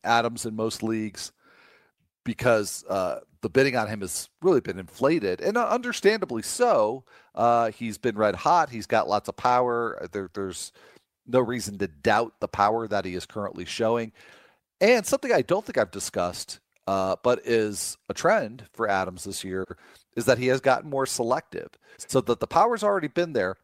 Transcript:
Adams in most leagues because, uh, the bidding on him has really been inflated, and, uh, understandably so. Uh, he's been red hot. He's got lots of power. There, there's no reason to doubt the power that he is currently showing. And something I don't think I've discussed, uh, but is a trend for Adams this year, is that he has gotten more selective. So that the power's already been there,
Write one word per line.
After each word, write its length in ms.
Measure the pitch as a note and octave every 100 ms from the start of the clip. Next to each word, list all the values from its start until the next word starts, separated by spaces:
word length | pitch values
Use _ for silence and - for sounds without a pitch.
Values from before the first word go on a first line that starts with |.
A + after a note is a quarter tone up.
Adams 420 | G2+ A#2 A#2 A#2 A#2
in 100 | A2
most 260 | A2 -
leagues 500 | A2 A2+ G#2+ - - - _ _ _ _ _ _ _ _
because, 600 | A#2+ A2+ B2 A2+ G2 - -
uh, 320 | G2 F2+ B1 - _
the 80 | G#2
bidding 260 | C3+ C3+
on 140 | B2 G#2
him 140 | G#2+
has 260 | F#2 - - _
really 180 | F3+ C#3+
been 180 | - F#2
inflated, 640 | F2+ - C3+ E3 G2 F#2
and, 160 | G3 A#3
uh, 100 | A#3
understandably 760 | B3 B3 - - A3 - A2+
so. 640 | - - A#3+ D3+ G#2+ C3 - - _
Uh, 360 | - A#2 A#2 A2+
he's 260 | - A#2 G2+
been 200 | B2 G#2
red 180 | G#2+
hot. 340 | F2+ C#3+ F3 D3
He's 180 | A#2 -
got 220 | A2+ D2+
lots 220 | G2+ -
of 60 | -
power. 720 | B2 B2 B2 A#2 A2+ - F2
There, 160 | G2+ F#2
there's 380 | G2+ F#2+ F2 - - - _ _ _ -
no 140 | B2+
reason 380 | A#2 B2 G2+ G2
to 100 | F#2+
doubt 460 | D2 A#2 G#2+ A#2 -
the 80 | G2+
power 380 | - G#2 A2+ A2
that 200 | G2+ F#2
he 80 |
is 100 | F2+
currently 400 | - A2 G2 F2+
showing. 480 | F2+ - A2+ A#2 A2+ - - - _ _ _ -
And 280 | G3+ B3 -
something 260 | C#4 C4
I 80 | F#3
don't 240 | B2 F#3+
think 140 | - -
I've 120 | G2+
discussed, 720 | G2 - F#2+ F2 - - - _ _ -
uh, 300 | G2 F#2+ F#2
but 180 | B2 B2 A#2+
is 500 | A#2 G#2+ G2 - - -
a 40 |
trend 540 | - E3+ G#3+ A2 B2 G#2+
for 120 | - G#2+
Adams 380 | G2 F#2 F2+
this 180 | G2 F#2+
year, 220 | F#2+ F#2 F#2+ F#2 _ _ _ -
is 100 | A#2+
that 100 | A#2+
he 120 | B2+
has 120 | C3+
gotten 300 | C3+ B2+ D3+
more 160 | C3+ C3
selective. 640 | - A#2 D3+ - - - - _ -
So 240 | - C3
that 200 | B2 A#2
the 60 | -
power's 380 | D#3+ A3+ A3+
already 240 | G#3 G3 D3+
been 240 | F3 E3+
there, 240 | B2+ F#2 F#2+